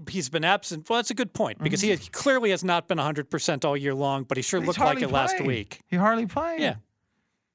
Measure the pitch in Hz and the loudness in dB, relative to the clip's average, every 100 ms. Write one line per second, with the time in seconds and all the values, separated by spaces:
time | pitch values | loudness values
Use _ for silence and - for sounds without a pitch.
0 | 151 190 131 156 160 202 - 156 - 233 | -8 -6 -2 0 2 2 0 -8 -2 0
1 | 233 240 226 - 160 104 156 190 208 170 | 0 -2 -4 -2 -4 -2 -2 0 2 0
2 | - - 277 262 220 180 180 170 - 165 | -4 -2 2 2 2 0 2 0 0 0
3 | 147 151 139 160 - 143 156 143 139 135 | 0 -2 -4 -2 0 0 0 0 0 0
4 | 143 139 127 131 131 185 165 180 - 262 | 0 -2 -2 -4 -2 -2 0 2 2 2
5 | - 139 131 - - 120 101 - _ 180 | 2 2 2 0 -2 -2 -6 -14 _ 2
6 | 208 226 220 277 330 330 294 107 - _ | 4 2 0 -2 -2 -2 -2 -4 -10 _
7 | _ _ _ _ _ | _ _ _ _ _